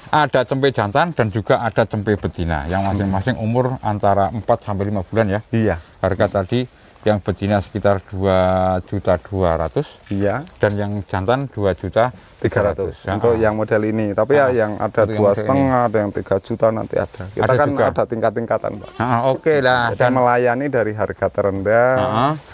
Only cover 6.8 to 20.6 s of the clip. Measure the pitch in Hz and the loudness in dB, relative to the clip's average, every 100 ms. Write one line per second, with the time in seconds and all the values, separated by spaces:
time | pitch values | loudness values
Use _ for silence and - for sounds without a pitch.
6.8 | - - - 104 - 87 101 101 - 104 | -20 -4 -2 0 -2 -4 0 0 -2 -2
7.8 | 101 95 - 92 98 92 92 92 92 92 | 0 0 -4 -2 2 2 2 2 0 -2
8.8 | - 101 95 90 - 95 87 80 80 139 | -4 -4 0 -2 -2 -2 0 0 -2 -4
9.8 | 147 - - 101 101 120 175 - 107 101 | -6 -12 -6 -2 -2 -2 -8 -2 0 0
10.8 | 101 104 - 95 95 131 135 107 98 90 | -4 -6 -6 -4 0 -2 -2 -2 -2 -2
11.8 | 92 110 123 - - - 117 113 92 78 | -2 0 0 -4 -20 -6 -2 0 0 -2
12.8 | 92 - - 104 117 113 107 107 107 110 | -6 -8 -6 0 0 2 0 0 0 0
13.8 | 107 110 107 101 110 147 135 123 107 101 | 0 -2 -2 0 2 2 2 2 -2 -2
14.8 | 104 113 104 107 104 104 107 139 135 127 | -2 0 0 2 2 2 0 0 2 2
15.8 | 120 107 104 - - 95 - 113 113 110 | 2 0 -2 -4 -2 -2 -2 0 0 0
16.8 | 104 - 95 - 95 - 113 123 147 135 | -2 -4 -4 -8 -8 -2 2 2 2 2
17.8 | 104 90 104 113 110 113 117 113 107 104 | 0 0 -2 -2 -2 -2 -2 -2 -4 -8
18.8 | - - 120 120 135 131 160 147 127 123 | -12 -4 0 0 0 0 0 2 2 2
19.8 | 117 113 127 127 123 123 123 120 | 0 0 2 4 2 4 2 0